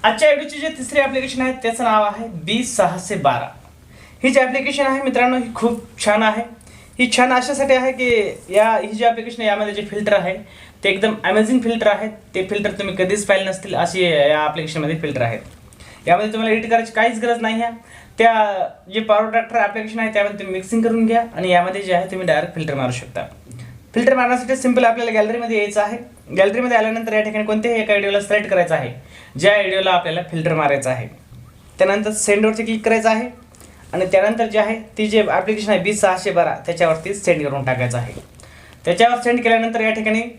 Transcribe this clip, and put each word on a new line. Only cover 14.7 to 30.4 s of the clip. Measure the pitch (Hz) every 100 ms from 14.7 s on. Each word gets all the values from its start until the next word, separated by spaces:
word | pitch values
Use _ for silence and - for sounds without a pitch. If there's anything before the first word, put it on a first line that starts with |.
| 160 147 160
फिल्टर | 160 127
आहेत. | 117 110 - - - - - - -
यामध्ये | 175 214
तुम्हाला | 220 226
एडिट | 220 220
करायची | 226 220
काहीच | 220 233 226
गरज | 240 233
नाही | 220 226
आहे. | 233 233 - - - -
त्या | 226 226 208 190 175 - -
जे | 208
पॉवर | 220 208 214
डायरेक्टर | 226 226 233
ॲप्लिकेशन | 202 220 214 220
आहे | 220
त्यामध्ये | 208 202 202
तुम्ही | 196
मिक्सिंग | 185 185 226
करून | 226 226 220
घ्या | 233 233 160
आणि | 180
यामध्ये | 175 180 190
जे | 190
आहे | 175 185
तुम्ही | 185 180
डायरेक्ट | 156 170 -
फिल्टर | 156 139
मारू | 127
शकता. | 123 - - - - - - - - -
फिल्टर | 226 254 262
मारण्यासाठी | 247 247 226 262
simply | 254 247 233
आपल्याला | 233 233
गॅलरीमध्ये | 220 214 233 233 220
यायचं | 208 208
आहे. | 208 240 - - -
गॅलरीमध्ये | 180 196 226 247 233
आल्यानंतर | 220 226 226
या | 214
ठिकाणी | 214 214 214
कोणत्याही | 214 233 226
एका | 214
व्हिडिओला | 202 196 202
सिलेक्ट | 202 208 202
करायचं | 190 170 156
आहे, | 127 - - - - 139
ज्या | 180
व्हिडिओला | 208 190 190 190
आपल्याला | 180 175 165 170
फिल्टर | 165